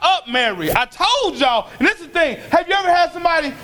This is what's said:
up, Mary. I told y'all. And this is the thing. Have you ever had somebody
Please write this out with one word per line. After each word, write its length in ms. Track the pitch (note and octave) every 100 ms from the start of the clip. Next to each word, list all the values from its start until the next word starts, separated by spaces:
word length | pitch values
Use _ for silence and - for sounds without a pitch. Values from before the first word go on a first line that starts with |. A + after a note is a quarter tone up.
up, 240 | F4 F#4 B3
Mary. 420 | B3 A#3 F#3 D#3
I 140 | - B3
told 520 | - F#4+ C#5 G#4 B3+
y'all. 320 | C4 A#3 - -
And 80 | C4
this 120 | A4
is 80 | D#4+
the 60 |
thing. 240 | F4 D4+ A3 -
Have 160 | E4+ F4
you 80 | G4
ever 140 | F#4
had 220 | F4 E4+
somebody 420 | F4 E4+ E4 D4 -